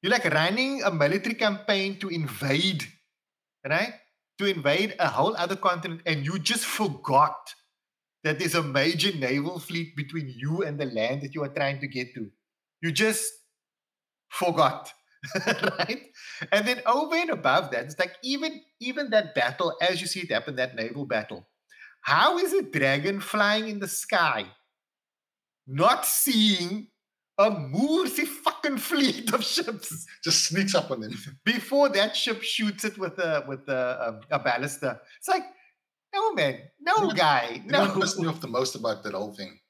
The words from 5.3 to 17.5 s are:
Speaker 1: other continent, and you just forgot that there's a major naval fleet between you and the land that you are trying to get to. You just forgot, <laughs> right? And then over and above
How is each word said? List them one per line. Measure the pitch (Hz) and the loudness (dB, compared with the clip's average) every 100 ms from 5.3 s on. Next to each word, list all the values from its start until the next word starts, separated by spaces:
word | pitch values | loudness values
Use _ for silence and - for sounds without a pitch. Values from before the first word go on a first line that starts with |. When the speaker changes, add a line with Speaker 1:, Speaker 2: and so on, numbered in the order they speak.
| 220 | 0
Speaker 1:
other | 175 190 | -4 0
continent, | 190 175 170 165 | 0 0 -4 -6
and | 165 151 139 | -2 -2 -2
you | 190 | -2
just | 156 233 - | -2 -2 -2
forgot | - 208 139 - 135 151 - - - _ _ _ _ _ _ | -2 -2 -2 2 4 4 2 -14 -20 _ _ _ _ _ _
that | 156 151 | -2 0
there's | 170 | 2
a | 170 | 2
major | 147 135 151 165 202 165 | 2 2 2 2 0 0
naval | 127 139 151 180 | 0 0 -2 -6
fleet | - 170 165 139 | -6 -6 -6 -8
between | 139 160 143 120 | -6 -6 -8 -6
you | 139 165 | -4 -2
and | 165 147 | -2 -2
the | 139 | -4
land | 113 113 139 | 0 -2 -2
that | 139 | -6
you | 160 | -6
are | 143 | -6
trying | 143 139 139 | -2 -2 -2
to | 143 | -6
get | 127 123 - | -6 -8 -10
to. | 104 _ _ _ _ _ | -12 _ _ _ _ _
You | 165 | -2
just | 139 220 214 - - _ _ _ _ _ _ _ _ _ | 2 2 2 -4 -10 _ _ _ _ _ _ _ _ _
forgot, | - 180 160 143 - - - _ _ | -2 0 6 4 4 -12 -20 _ _
<laughs> | - 185 - | -6 -4 0
right? | - 190 - 165 254 - - - - 151 | 0 0 0 -4 -4 -10 -20 -18 -14 0
And | 202 214 | 2 2
then | 247 | 0
over | 220 254 302 | 2 2 2
and | 330 339 | 0 0
above | - 127 | 0 4